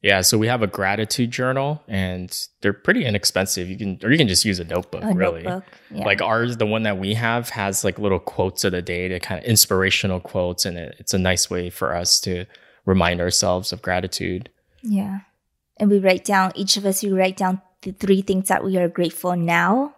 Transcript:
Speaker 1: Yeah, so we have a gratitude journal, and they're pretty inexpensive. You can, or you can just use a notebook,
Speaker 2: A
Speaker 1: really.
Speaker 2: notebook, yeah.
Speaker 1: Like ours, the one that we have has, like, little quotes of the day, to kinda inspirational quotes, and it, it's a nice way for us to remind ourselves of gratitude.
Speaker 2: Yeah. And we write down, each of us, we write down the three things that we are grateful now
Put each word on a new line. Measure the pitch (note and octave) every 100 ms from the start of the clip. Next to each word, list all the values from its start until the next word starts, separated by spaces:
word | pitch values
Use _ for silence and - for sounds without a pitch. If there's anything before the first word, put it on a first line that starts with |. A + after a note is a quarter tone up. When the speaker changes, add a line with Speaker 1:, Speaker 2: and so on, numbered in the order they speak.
Speaker 1:
Yeah, | - G2
so | F#2 A2+
we | A2
have | B2
a | G#2+
gratitude | - F#2+ G#2 A2 - A#2+
journal, | A#2+ B2+ C3 C#3 D3+ -
and | G2+ F#2 F2+ F2+ - - _
they're | G2+
pretty | G2 - A3
inexpensive. | C#3+ G2+ - - G2 - F2+
You | F#2+
can, | G#2 F#2
or | A2
you | D3
can | B2+
just | F2+ A2
use | F#2
a |
notebook, | E2 E2+ F2 -
Speaker 2:
A | A3
Speaker 1:
really. | F3+ F#3 E3
Speaker 2:
notebook, | F3 F3+ - - _
yeah. | G#3+ G#2
Speaker 1:
Like | G2+
ours, | F2+ A2+ A#2+ A#2
the | G#2+
one | A2
that | A2 F#2+
we | F#2+ G#2+
have | A2+ A#2 A#2
has, | - G2+ G2
like, | G#2 F2+
little | G#2 F#2
quotes | - - F#2+ -
of | G2+
the | F2+
day, | F2+ F2 F2+
to | F2+
kinda | - F#2 -
inspirational | A2+ - F#2+ F#2 - G2+ F#2
quotes, | - - F2+ F2+
and | - F2
it, | E2 -
it's | - G2
a |
nice | F#2 F#2 -
way | F#2 F2
for | - - E2+
us | F2 -
to | - F2+ F#2 - _ _ -
remind | F#2+ F2 F2
ourselves | F2 - F#2+ F2+ F#2
of | F2+
gratitude. | - F#2 F#2 - F#2 F2+ - _ _ _
Speaker 2:
Yeah. | A#3+ G3 G3+ G3 G3 _ _ _ _ _
And | G#3
we | G3+
write | F#3+ F#3
down, | - G3+ F#3+
each | - G3 -
of | G3
us, | F#3
we | G#3
write | F#3+ F#3 F#3+
down | F#3 F#3 _ _
the | -
three | F#3 F#3+ F#3+
things | G3 F#3 F#3+
that | F#3
we | - F#3+
are | F3
grateful | F3 F3 - F3+ F3+
now | E3+ E3+ F3 A3+ C#4+